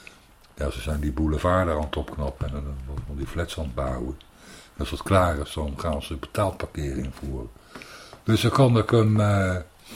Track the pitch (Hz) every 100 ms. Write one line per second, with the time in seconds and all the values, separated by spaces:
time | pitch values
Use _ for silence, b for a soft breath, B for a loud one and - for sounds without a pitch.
0 | B B B B - - 71 - - 76
1 | 73 69 78 76 87 92 87 76 76 -
2 | 73 - 71 - 73 73 69 67 65 69
3 | - 71 69 - - - 71 - 65 62
4 | 62 64 - B B B B - 67 -
5 | - 95 90 73 69 - 76 69 82 71
6 | - 76 - - 98 - - 76 71 67
7 | 65 - 69 65 58 B B B B B
8 | B B - 110 117 - 135 113 104 117
9 | 107 107 104 101 95 90 - - B